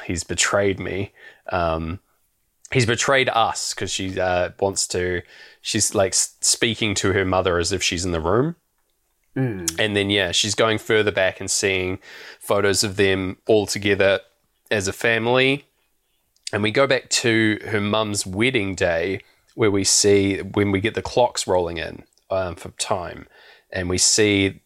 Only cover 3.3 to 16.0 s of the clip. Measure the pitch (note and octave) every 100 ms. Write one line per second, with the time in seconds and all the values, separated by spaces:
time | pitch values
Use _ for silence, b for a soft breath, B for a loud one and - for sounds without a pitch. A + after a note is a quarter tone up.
3.3 | A2+ G#2+ - - - G2 - F#2+ F#2 F#2
4.3 | F2+ F2 - G2 F#2+ - F#2+ F2+ F2 -
5.3 | B B B - A2 G2 G#2+ F#2+ - -
6.3 | _ - - A#2+ G#2+ A2 F#2+ G2+ F#2+ F#2+
7.3 | F#2 F#2 F2 F2 G2 - F2+ F#2 E2+ D#2+
8.3 | G#2 D3+ E3+ _ _ _ _ _ _ _
9.3 | - C3 G2 E2+ E2 G#2+ G2+ G2+ G2+ F#2
10.3 | E2+ G#2+ G2+ A2+ G#2+ - A2+ G#2 G2 F#2
11.3 | - F#2+ - G2+ F#2+ F#2 F#2+ B B B
12.3 | B - G#2 G2+ F#2 A2 F#2+ G2 F#2+ F#2
13.3 | - - A2 G2 A2 G2+ G2 G2 F#2+ -
14.3 | _ _ _ - G#2+ F#2+ G2+ A#2+ A2+ A2+
15.3 | B2+ C3 C#3 _ _ _ _